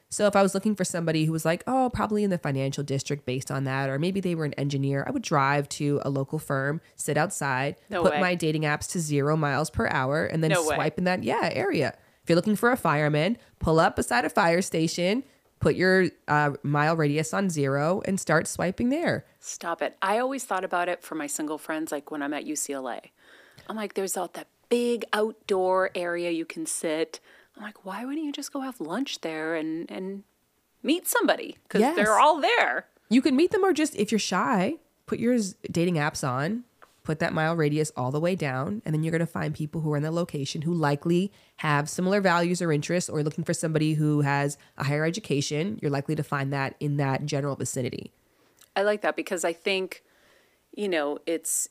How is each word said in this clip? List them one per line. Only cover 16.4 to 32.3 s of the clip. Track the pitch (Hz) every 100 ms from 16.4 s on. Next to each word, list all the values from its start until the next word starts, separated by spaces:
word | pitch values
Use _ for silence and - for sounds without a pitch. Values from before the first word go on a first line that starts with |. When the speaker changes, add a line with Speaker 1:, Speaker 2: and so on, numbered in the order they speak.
| 147 139
Speaker 1:
mile | 143 147 151 165
radius | 147 143 156
on | 190 196
zero | 160 139 139 151 185 -
and | 190
start | - 160 -
swiping | - 170 190 240
there. | 294 311 117 - _
Speaker 2:
Stop | - - 175 165
it. | 139 -
I | 190 214
always | 254 269
thought | - 190
about | 185 180 175
it | 175
for | -
my | 160 147
single | - 151 151
friends, | - 156 160
like, | 147 -
when | 151
I'm | 143
at | 147 -
U | 147
C | -
L | 139 131
A. | 110 - _ - - - - -
I'm | 214
like, | 208
"There's | - 190
all | - 175
that | - - _ _
big | 240 240 240 -
outdoor | 208 220 214 - 190 185 185 185
area | - 175 175 175
you | 165
can | 165 - 160
sit." | - 175 156 165 - - - _ -
I'm |
like, | 214 - 190
"Why | 196
wouldn't | 254 294 302
you |
just | 285 277
go | 285
have | 262 240
lunch | 151 185 269 -
there | 170 156 156
and, | 165 156 160 170
and | 208 190 196 - _ _ _ _ _
meet | - 339 -
somebody?" | 494 339 - - - _
'Cause | 202
Speaker 1:
Yes. | 240 339
Speaker 2:
they're | 208 214
all | 277